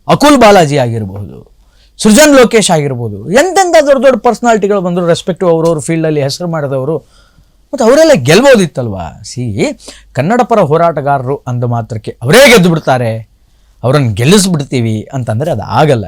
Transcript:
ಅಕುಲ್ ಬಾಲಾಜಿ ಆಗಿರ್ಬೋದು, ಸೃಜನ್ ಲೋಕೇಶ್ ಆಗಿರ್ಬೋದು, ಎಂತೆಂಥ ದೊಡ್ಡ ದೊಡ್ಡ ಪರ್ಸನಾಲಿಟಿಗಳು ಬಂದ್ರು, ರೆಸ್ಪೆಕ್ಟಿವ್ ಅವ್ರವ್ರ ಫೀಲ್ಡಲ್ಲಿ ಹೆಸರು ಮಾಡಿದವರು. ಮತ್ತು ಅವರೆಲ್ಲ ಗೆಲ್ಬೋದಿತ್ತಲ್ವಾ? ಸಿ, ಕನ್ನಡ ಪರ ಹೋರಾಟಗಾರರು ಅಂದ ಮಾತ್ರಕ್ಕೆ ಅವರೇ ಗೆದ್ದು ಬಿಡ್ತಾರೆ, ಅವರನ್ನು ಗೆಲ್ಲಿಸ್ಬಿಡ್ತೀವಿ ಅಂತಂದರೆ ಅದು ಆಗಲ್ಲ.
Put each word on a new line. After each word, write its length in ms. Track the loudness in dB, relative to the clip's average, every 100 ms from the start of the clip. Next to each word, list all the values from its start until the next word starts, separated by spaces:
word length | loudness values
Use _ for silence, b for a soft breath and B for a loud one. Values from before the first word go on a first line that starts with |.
| -4
ಅಕುಲ್ 300 | 2 4 4
ಬಾಲಾಜಿ 400 | 6 4 2 0
ಆಗಿರ್ಬೋದು, 800 | -2 -4 -8 -12 -16 -18 -20 _ _ _ _ _
ಸೃಜನ್ 380 | 2 4 4 4
ಲೋಕೇಶ್ 340 | 4 2 0
ಆಗಿರ್ಬೋದು, 640 | 0 -2 -6 -8 -10 -2
ಎಂತೆಂಥ 440 | 0 2 0 2 2 4
ದೊಡ್ಡ 200 | 2 4
ದೊಡ್ಡ 140 | 2
ಪರ್ಸನಾಲಿಟಿಗಳು 600 | 0 -2 0 0 0 -2
ಬಂದ್ರು, 260 | -2 -2 -2
ರೆಸ್ಪೆಕ್ಟಿವ್ 440 | -2 -4 -2 0
ಅವ್ರವ್ರ 280 | 0 0 -2
ಫೀಲ್ಡಲ್ಲಿ 440 | -4 -4 -2 -2
ಹೆಸರು 260 | -4 -6 -8
ಮಾಡಿದವರು. 800 | -6 -6 -6 -4 -6 -10 _ _ _ _ _ _
ಮತ್ತು 100 | 0
ಅವರೆಲ್ಲ 280 | 2 4 4
ಗೆಲ್ಬೋದಿತ್ತಲ್ವಾ? 1080 | 2 2 2 4 4 2 -4 -8 -8 -12 -14
ಸಿ, 400 | -16 -10 -8 -4 -4 -6 B B B
ಕನ್ನಡ 280 | -6 -4 -4
ಪರ 140 | -2 0
ಹೋರಾಟಗಾರರು 800 | 0 0 0 -2 -4 -4 -4 -8
ಅಂದ 280 | -6 -6
ಮಾತ್ರಕ್ಕೆ 520 | -4 -4 -6 -10 -12 -8
ಅವರೇ 280 | 0 4 4
ಗೆದ್ದು 200 | 4 2
ಬಿಡ್ತಾರೆ, 580 | 0 -2 -2 -2 -6 -12 _ _ _ _ _
ಅವರನ್ನು 300 | -2 0 0
ಗೆಲ್ಲಿಸ್ಬಿಡ್ತೀವಿ 960 | 0 2 2 0 -4 -4 -4 -4 -6 -8
ಅಂತಂದರೆ 380 | -8 -6 -4 -4
ಅದು 120 | -6
ಆಗಲ್ಲ. 420 | -4 0 0 0